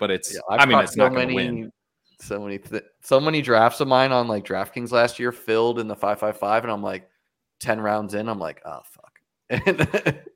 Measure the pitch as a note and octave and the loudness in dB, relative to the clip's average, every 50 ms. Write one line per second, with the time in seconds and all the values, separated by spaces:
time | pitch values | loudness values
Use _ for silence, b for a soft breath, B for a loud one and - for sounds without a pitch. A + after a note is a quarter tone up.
0 | G#2+ G2+ F#2+ F#2 - - G#2 F2+ - F#2 G2+ A2+ C#3+ C3+ A#2+ G#2 - - - A#2 | -2 -2 -2 -2 -4 -6 -10 -8 -6 -2 4 4 6 6 6 4 4 2 2 2
1 | C3 B2+ C3 B2+ B2+ B2+ B2+ A#2+ A#2+ A#2+ A#2+ A2+ A2+ A2+ - _ _ _ _ _ | 2 2 2 0 -2 0 -2 -2 -2 -4 -4 -8 -10 -12 -16 _ _ _ _ _
2 | _ _ _ - - - G#2 G2+ G#2 G2+ G2 G2 - - A2 G#2+ - _ _ _ | _ _ _ -18 -12 -10 -8 -8 -8 -8 -10 -10 -10 -8 -10 -10 -10 _ _ _
3 | - - C3+ C3+ C#3+ D#3+ D#3 D#3 C#3+ B2 A#2+ A2 A2+ A#2 - - D3 C3+ C3 B2+ | -2 2 2 4 4 4 0 0 2 4 4 6 6 6 4 2 0 2 4 4
4 | C3 C3+ C3 B2 A#2+ A#2 A2 G#2 G2 - G2 F#2 G2 - - B2 A#2+ A#2 B2 A#2+ | 4 4 2 0 0 0 -2 -4 -4 -4 -6 -6 -6 -6 -8 -10 -8 -2 2 2
5 | A#2+ A#2+ A#2+ - A#2+ B2 A#2+ - - - A2 A2+ A#2 A#2 A#2+ A#2 A2+ A2 G#2 - | 2 2 0 -2 -4 -4 -4 -4 -4 0 2 2 2 2 0 -2 -4 -6 -6 -4
6 | - G2+ G#2 - - G#2+ G#2 - - G2+ G#2+ A2+ A#2 A#2+ A2 G2+ G2+ G2+ F#2+ F#2+ | -2 -2 -2 -2 -2 -4 -4 -2 -2 0 0 0 0 -2 -6 -6 -6 -6 -8 -8
7 | - _ _ _ _ _ _ _ _ _ _ - - - A2+ A2 A2 G#2 G#2 G#2+ | -12 _ _ _ _ _ _ _ _ _ _ -10 -4 -4 -2 -2 0 -2 -2 -2
8 | G#2 F#2+ G2+ G#2 G#2+ A#2 A2+ G2 F2 D#2+ D2+ - - D#2+ D2+ B1 - - - _ | -2 -4 -6 -6 -4 -4 -6 -6 -6 -8 -10 -12 -14 -14 -14 -14 -16 -20 -20 _
9 | _ _ _ _ _ _ _ _ _ - A#2+ B2 - G3 F3+ - D3+ - - G#3 | _ _ _ _ _ _ _ _ _ -6 -4 -2 0 0 2 2 0 0 0 0
10 | - D3+ C#3+ - - - _ | 0 0 -2 -4 -8 -20 _